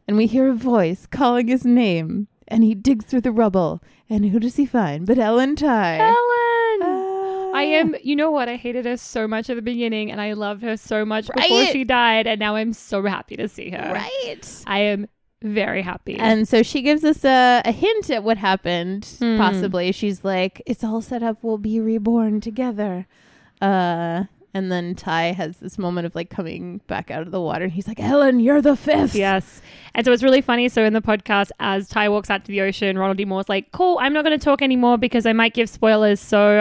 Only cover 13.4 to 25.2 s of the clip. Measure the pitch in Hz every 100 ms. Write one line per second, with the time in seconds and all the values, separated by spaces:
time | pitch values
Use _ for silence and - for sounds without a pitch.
13.4 | - - - - - - - 539 480 -
14.4 | - - - 202 208 202 208 _ _ _
15.4 | 214 208 196 190 185 - - - 226 220
16.4 | 220 220 247 285 254 302 311 311 269 262
17.4 | 247 247 - 220 392 440 370 233 208 214
18.4 | 196 190 175 175 180 196 - - 233 220
19.4 | 196 196 190 180 180 190 208 185 196 185
20.4 | 185 - - 226 220 226 220 247 233 214
21.4 | 226 214 214 226 220 226 208 233 220 208
22.4 | 226 220 254 208 208 180 185 _ _ _
23.4 | _ - 196 190 175 170 170 170 190 _
24.4 | _ 190 190 180 175 180 - 165